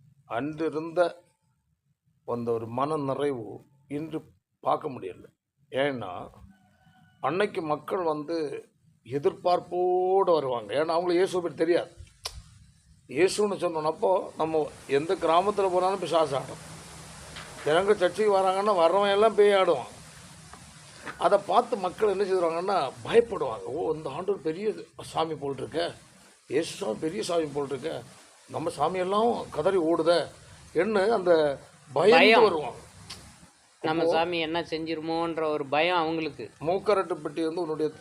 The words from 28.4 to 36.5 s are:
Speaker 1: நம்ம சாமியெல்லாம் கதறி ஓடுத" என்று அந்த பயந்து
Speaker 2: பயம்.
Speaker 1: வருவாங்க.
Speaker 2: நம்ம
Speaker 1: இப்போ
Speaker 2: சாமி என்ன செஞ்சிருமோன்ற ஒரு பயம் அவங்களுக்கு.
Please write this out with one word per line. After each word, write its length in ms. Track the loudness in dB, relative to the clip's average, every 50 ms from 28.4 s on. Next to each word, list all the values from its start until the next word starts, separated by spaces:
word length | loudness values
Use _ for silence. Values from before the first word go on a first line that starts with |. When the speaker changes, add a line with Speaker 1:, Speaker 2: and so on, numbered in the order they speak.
| -18 -10
Speaker 1:
நம்ம 200 | -8 -6 -6 -4
சாமியெல்லாம் 800 | -2 0 0 0 0 -2 -2 0 2 2 2 2 0 -2 -6 -6
கதறி 280 | -4 0 0 2 2
ஓடுத" 500 | 4 2 2 2 2 4 4 4 4 2 -4 -10 -20 -20 -20 -20 -20 -14 -4 -2
என்று 400 | 0 0 2 2 2 2 2 2
அந்த 460 | 2 4 4 6 6 4 2 0 -4 -10 -20 -20 -20 -14 -4 0
பயந்து 240 | 4 6 8 8
Speaker 2:
பயம். 240 | 8 8 8 8 8
Speaker 1:
வருவாங்க. 360 | 6 6 4 0 -4 -6 -10 -12 -18 -20 -20 -20 -20 -18 -18 -18 -20 -20 -20 -20 -20 -20 _ _ _ _ _ -8
Speaker 2:
நம்ம 220 | -4 -2 0 0 2
Speaker 1:
இப்போ 120 | 2 2
Speaker 2:
சாமி 240 | 2 2 0 -2 -4
என்ன 220 | -4 -2 -2 -4
செஞ்சிருமோன்ற 840 | -4 -4 -6 -6 -4 -4 -6 -6 -4 -2 -2 0 -2 -2 -2 -2 -2
ஒரு 220 | -2 -2 -2 -2
பயம் 320 | 0 2 2 2 4 2
அவங்களுக்கு. 540 | 2 0 0 -2 -2 -4 -6 -8 -10 -14 -14